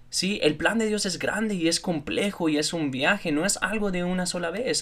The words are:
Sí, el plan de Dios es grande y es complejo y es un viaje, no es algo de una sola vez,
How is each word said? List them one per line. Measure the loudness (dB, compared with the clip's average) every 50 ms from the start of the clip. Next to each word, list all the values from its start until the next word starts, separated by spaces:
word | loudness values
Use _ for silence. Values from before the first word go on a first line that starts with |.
| -14 -8
Sí, | -4 -2 0 0 0 2
el | 2 2 2
plan | 2 0 0 2 2
de | 2 2
Dios | 0 0 -2
es | -2 -4 -4
grande | -2 -2 -2 0 0 0 0
y | 2 2 2
es | 2 2
complejo | 0 -2 -2 -2 -2 -4 -2 0 0 0 0 0 0 2
y | 2 2
es | 0 0 0
un | -2 -2 -2
viaje, | 0 0 2 2 2 2 0 0
no | 0 2 2
es | 0 0 0
algo | -2 -2 -2 0 0 0
de | 0 0 0
una | 0 0 0 0
sola | -2 -2 -2 -2 -4
vez, | -2 -2 -2 0 0 0